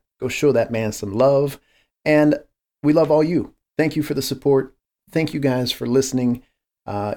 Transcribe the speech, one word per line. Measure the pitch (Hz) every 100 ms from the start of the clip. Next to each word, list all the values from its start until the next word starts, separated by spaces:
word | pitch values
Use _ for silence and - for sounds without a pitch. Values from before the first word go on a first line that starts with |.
| _ _
Go | 127
show | - 147
that | 120 110
man | 113 110
some | 104 104
love. | 101 131 139 143 139 _ _ _ _
And | - 151 151 147 - _ _ _
we | 147
love | 156 151
all | 156
you. | 156 170 - _ _ -
Thank | 156 156
you |
for | 147
the | 143
support. | 135 135 143 135 131 _ _ _ _
Thank | 165 156
you | 151
guys | 139 127 120
for | - 120
listening. | 127 131 131 123 120 - _ _ _ -
Uh, | 101 104